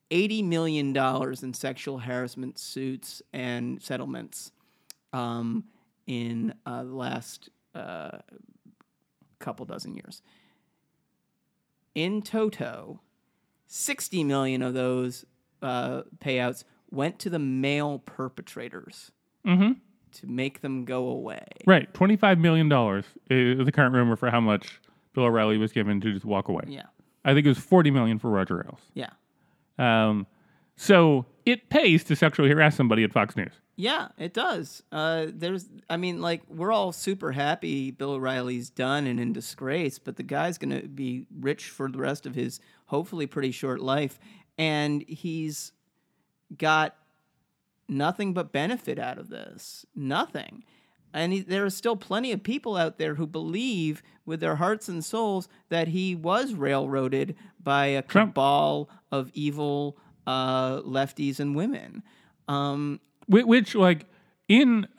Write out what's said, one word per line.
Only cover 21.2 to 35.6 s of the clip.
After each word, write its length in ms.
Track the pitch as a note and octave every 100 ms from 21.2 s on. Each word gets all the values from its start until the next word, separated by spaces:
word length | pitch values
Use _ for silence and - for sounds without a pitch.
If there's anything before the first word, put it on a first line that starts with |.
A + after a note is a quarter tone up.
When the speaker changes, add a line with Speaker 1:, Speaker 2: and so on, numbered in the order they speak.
| A2+ - - - F#3
Speaker 2:
Right. 240 | F3+ -
Twenty-five 440 | - F#3+ G#3+ G#3 F3
million 280 | E3 D#3+ D3+
dollars 360 | C#3 A2 G2 - - -
is 340 | C3 B2 C3 C3
the 60 |
current 220 | D3+ B2+
rumor 220 | B2+ A#2+ A2
for 140 | B2
how 100 | A#2+
much 400 | A2 G2+ - - _ _ _
Bill 120 | C3 A#2+
O'Reilly 320 | A2+ G#2+ G#2+
was 140 | G#2+
given 300 | A#2+ G#2 G2+
to 100 | G#2+
just 140 | G2 G#2+
walk 220 | G2 G2
away. 160 | E2+ -
Speaker 1:
Yeah. 160 | C#3 - _ _ _
Speaker 2:
I 100 | C#3
think 120 | C#3+ C#3+
it 40 |
was 100 | B2+
forty 320 | - F#3 D3+
million 280 | C3+ A2+ G#2+
for 100 | A#2+
Roger 360 | G2+ F#2+ F2+ -
Ailes. 160 | - _
Speaker 1:
Yeah. 160 | - A#2+ - _ _ _ _ _ -
Speaker 2:
Um, 480 | B2 A2+ A2 G#2 G2 _ _ _ _ -
so 500 | - F#3 E3 C#3 B2 _ -
it 240 | B3 -
pays 340 | D4+ B3 D#3 -
to 100 | D3
sexually 340 | D#3 - C#3
harass 260 | D3+ D3+ D3
somebody 280 | B2 A2
at 80 | G#2+
Fox 220 | - G#2 -
News. 160 | F2+ - _ -
Speaker 1:
Yeah, 300 | G#3+ D4+ - -
it 160 | E3+
does. 480 | A3 F#4 G3 - - _
Uh, 360 | D3+ D#3 E3 D#3
there's, 340 | D#3 E3+ F#3+